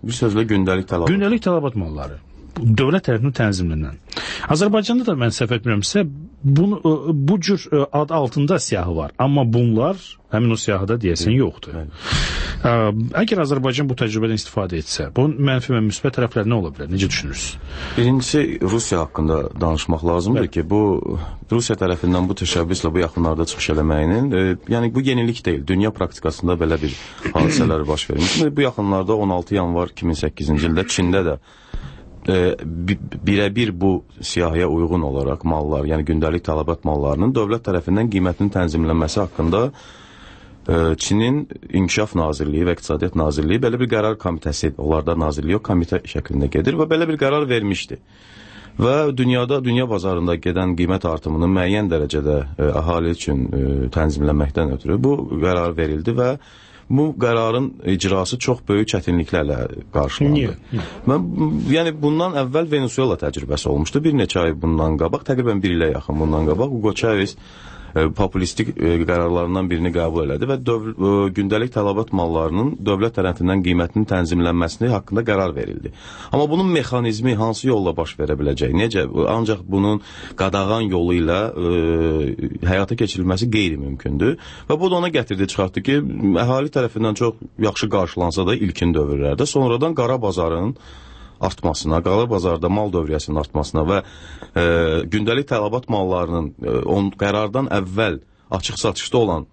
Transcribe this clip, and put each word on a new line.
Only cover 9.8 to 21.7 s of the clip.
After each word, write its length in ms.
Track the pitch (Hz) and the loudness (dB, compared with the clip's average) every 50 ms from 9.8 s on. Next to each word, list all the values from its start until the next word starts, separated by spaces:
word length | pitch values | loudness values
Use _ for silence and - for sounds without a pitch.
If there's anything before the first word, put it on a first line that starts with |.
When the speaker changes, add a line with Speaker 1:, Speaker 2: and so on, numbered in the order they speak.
| 127 160 196 185 - - - - - _ | 2 2 0 -4 -8 -20 -20 -20 -10 _
Speaker 2:
həmin 220 | - 107 120 117 113 | 0 2 2 2 2
o 20 | |
siyahıda 400 | 110 - - 101 92 98 98 113 123 | 0 0 0 0 0 0 0 -2 0
deyəsən 300 | 107 92 85 80 82 92 | 2 0 0 2 2 2
Speaker 1:
Bəli. 100 | 117 131 | 4 4
Speaker 2:
yoxdur. 320 | 127 85 78 - - - - | 2 2 -2 -6 -14 -12 -10
Speaker 1:
Bəli. 140 | 82 78 73 - - - - - - - - - - - - - | -10 -10 -10 -12 -12 -6 -2 0 0 0 -2 -2 -4 -4 -4 -6
Speaker 2:
Ə, 140 | - - 120 120 117 110 107 104 110 113 120 - - | -2 0 2 2 4 2 2 2 0 -2 -2 0 0
əgər 220 | 220 220 220 190 | 0 2 2 0
Azərbaycan 460 | 156 135 147 135 127 135 123 135 147 135 | 0 0 0 0 0 0 0 0 0 -2
bu 40 | 127 120 | 0 -2
təcrübədən 420 | 127 110 104 110 110 113 113 107 | -2 -2 0 0 0 0 0 -2
istifadə 380 | - - - 113 98 87 87 82 | -4 -4 -4 -4 -4 -2 -4 -6
etsə, 300 | 76 - - - 76 67 - | -6 -6 -6 -6 -6 -4 0
bunun 220 | - 131 151 151 - 143 139 | 2 2 2 2 2 2 2
mənfi 260 | 131 127 120 - 127 | 2 0 0 0 0
və 80 | 113 110 | 2 2
müsbət 320 | 107 95 - - 139 - | 0 -2 0 -2 -2 0
tərəfləri 320 | - 123 117 - 120 101 110 | 0 -2 0 0 0 0 2
nə 80 | 120 | 2
ola 140 | 110 92 80 | 0 0 -2
bilər? 160 | 69 - 71 73 | -6 -8 -8 -4
Necə 220 | 90 95 98 92 | -2 0 0 0
düşünürsünüz? 460 | - - - 71 - - - - - - - - - - - - - - | -2 -4 -6 -6 -8 -8 -8 -10 -10 -12 -12 -12 -10 -10 -10 -6 0 2
Speaker 1:
Birincisi, 420 | 120 123 131 135 123 - - 151 143 - - - | 4 4 4 2 2 2 2 2 2 0 -2 -2
Rusiya 400 | - 92 104 117 120 - 98 85 80 | 0 0 0 0 0 0 0 0 0
haqqında 380 | 76 - - 78 78 80 78 - - - 82 | -2 -2 -2 0 2 2 0 0 -4 -4 -2
danışmaq 460 | 87 82 80 78 - - 82 80 80 | 0 0 0 0 0 -2 -2 0 2
lazımdır 400 | 85 85 87 85 101 127 117 110 | 2 2 2 2 2 2 2 0
Speaker 2:
Bəli. 80 | 82 - | 0 0
Speaker 1:
ki, 80 | 82 78 78 | -2 0 2
bu 100 | 98 104 107 101 92 - - - - 80 80 - - - - - | 2 2 4 4 2 0 -2 -4 -4 -4 -6 -6 -10 -12 -6 -2
Rusiya 240 | 107 117 117 - | 0 0 2 0